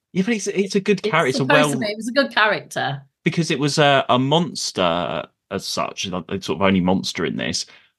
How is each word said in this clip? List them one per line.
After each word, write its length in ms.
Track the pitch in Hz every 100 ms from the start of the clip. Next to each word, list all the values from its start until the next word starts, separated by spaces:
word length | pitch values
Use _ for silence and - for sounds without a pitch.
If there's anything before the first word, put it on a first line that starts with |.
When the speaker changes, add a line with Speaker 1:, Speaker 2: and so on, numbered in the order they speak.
| _
Speaker 1:
Yeah, 120 | 175
but 100 | 190
it's, 140 | 226 185
it's 280 | 165 196 208
a 40 |
good 180 | 202 196
Speaker 2:
it's 80 | 214
Speaker 1:
character. 180 | 165 165
It's 80 | -
a 40 |
Speaker 2:
supposed 280 | - 285 294
to 40 | -
Speaker 1:
well 100 | 214
Speaker 2:
be. 40 |
It 40 | 220
was 100 | 220
a 40 |
good 200 | 254 269
character. 720 | - 214 170 - - 127 139 - _ -
Speaker 1:
Because 260 | 165 160
it 80 | 147
was 180 | 147 151
a, 280 | 143 135 -
a 80 | 123
monster 1080 | 135 156 170 - - - 87 85 73 76 - _ _
as 140 | 98 -
such, 380 | - - - 98
the, 160 | 90 82
the 140 | 98
sort 160 | - 80
of 40 |
only 200 | 98 95
monster 440 | 90 92 - - 78
in 120 | 57
this, 280 | 62 - - - _